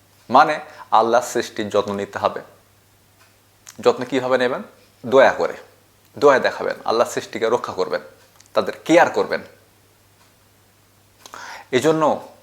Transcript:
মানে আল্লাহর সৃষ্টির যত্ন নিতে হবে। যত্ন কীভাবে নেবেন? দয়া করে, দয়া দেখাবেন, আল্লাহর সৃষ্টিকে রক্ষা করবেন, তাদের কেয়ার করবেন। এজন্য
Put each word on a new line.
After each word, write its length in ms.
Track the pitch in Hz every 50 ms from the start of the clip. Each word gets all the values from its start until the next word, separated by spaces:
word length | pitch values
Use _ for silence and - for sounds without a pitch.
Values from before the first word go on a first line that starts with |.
| _ _ _ _ _ -
মানে 300 | 117 139 156 156 151 160 - - - - - -
আল্লাহর 340 | - 110 113 117 113 123 123
সৃষ্টির 440 | - - 123 113 - - - 107 101
যত্ন 260 | 101 104 98 104 101
নিতে 240 | 101 101 95 - 98
হবে। 220 | 104 98 - - - - - _ _ _ _ _ _ _ _ _ _ _ _ _ _ _ _ _ _ _ _ _ _ - - -
যত্ন 240 | 110 120 117 - 127
কীভাবে 340 | 123 139 127 123 127 131 123
নেবেন? 240 | 127 123 139 180 214 - - _ _ _ _ _ -
দয়া 260 | 120 123 135 120 98 -
করে, 220 | - 82 - - - - - _ _ _ _ _ _ _ _ _ 110
দয়া 200 | 139 147 135 117
দেখাবেন, 380 | 101 98 - - 95 95 - - -
আল্লাহর 260 | 98 110 117 117 -
সৃষ্টিকে 380 | - 127 - - - 110 113 113
রক্ষা 240 | 113 - - - -
করবেন, 280 | 92 92 87 87 85 - - - _ _ _ _ _ _ _ _
তাদের 180 | 110 101 98 - - -
কেয়ার 260 | - 160 170 160 -
করবেন। 320 | - 107 92 82 82 80 - - - _ _ _ _ _ _ _ _ _ _ _ _ _ _ _ _ _ _ _ _ _ _ _ _ _ _ _ _ _ _ _ _ _ _ - - - - - - - - - 127
এজন্য 560 | 127 120 160 160 160 156 143 107 90 - - - -